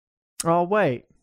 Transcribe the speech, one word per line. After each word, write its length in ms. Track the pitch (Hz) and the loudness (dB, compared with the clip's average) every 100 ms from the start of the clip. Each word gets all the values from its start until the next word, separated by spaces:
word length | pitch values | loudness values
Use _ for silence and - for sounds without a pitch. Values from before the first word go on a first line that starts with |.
| _ _ _ - | _ _ _ -8
oh, 180 | 165 170 | -2 0
wait. 400 | 175 214 175 123 - _ | 0 0 0 -2 -8 _